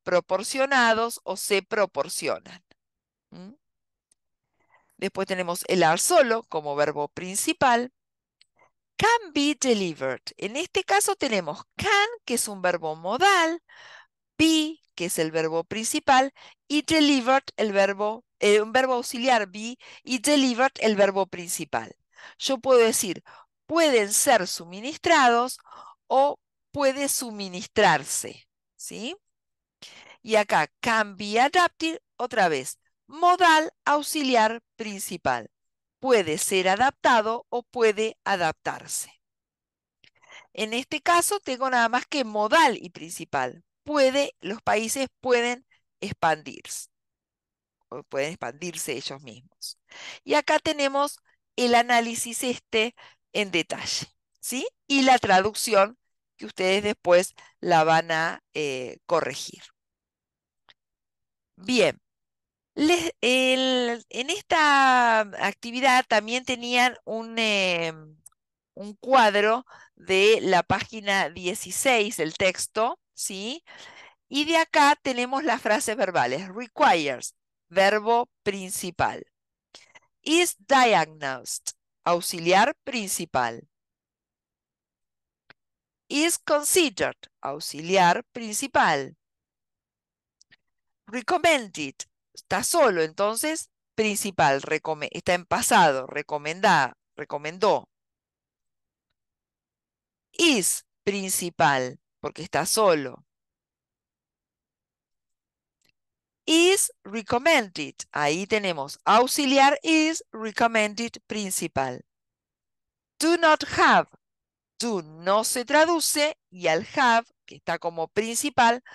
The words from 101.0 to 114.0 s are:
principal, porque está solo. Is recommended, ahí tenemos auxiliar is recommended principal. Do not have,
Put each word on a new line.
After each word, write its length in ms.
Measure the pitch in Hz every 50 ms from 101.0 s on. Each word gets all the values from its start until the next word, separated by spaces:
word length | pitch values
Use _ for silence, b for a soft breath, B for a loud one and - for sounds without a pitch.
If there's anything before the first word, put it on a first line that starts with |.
| -
principal, 960 | 208 196 202 190 185 - - 185 175 - - 165 147 139 131 127 127 139 - _ _ _ _
porque 220 | - 147 - -
está 240 | 156 - - 143 165
solo. 580 | - - 220 214 190 160 147 135 123 123 - _ _ _ _ _ _ _ _ _ _ _ _ _ _ _ _ _ _ _ _ _ _ _ _ _ _ _ _ _ _ _ _ _ _ _ _ _ _ _ _ _ _ _ _ _ _ _ _ _ _ _ _ _ _ _ _ _ _ _ _ _ _ _ _ -
Is 460 | 294 320 330 339 370 392 403 - - - _ -
recommended, 920 | 196 202 226 202 - 247 240 277 330 320 262 214 180 - - 143 135 - - - _
ahí 340 | - 147 147 143 156 180 202
tenemos 520 | 196 220 208 202 185 165 143 135 143 - - -
auxiliar 720 | 170 202 233 254 262 - 302 285 262 277 269 269 285 294 -
is 420 | - 320 320 311 311 320 330 - - _
recommended 800 | - 220 214 220 - - 240 233 226 220 208 208 208 226 233 226 - - _
principal. 800 | - - 214 202 185 - - 175 160 - 135 135 131 123 131 - _ _ _ _ _ _ _ _ _ _ _ _ _ _ _ _ _ _ _ _ _ _ -
Do 200 | 302 330 339 339
not 260 | 330 311 311 - 294 - - -
have, 300 | 349 277 214 175